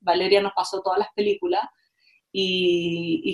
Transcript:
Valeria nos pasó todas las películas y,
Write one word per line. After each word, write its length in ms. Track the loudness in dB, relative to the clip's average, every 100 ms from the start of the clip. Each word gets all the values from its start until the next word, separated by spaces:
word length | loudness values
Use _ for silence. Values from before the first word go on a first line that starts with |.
Valeria 420 | -2 0 4 4
nos 100 | 2
pasó 280 | -2 -4 -4
todas 160 | -2 -2
las 100 | -2
películas 480 | -2 -2 0 -2 -2 -4 _ _ _ _ _ _
y, 1000 | -4 -2 0 2 2 0 -4 -2 -2 -2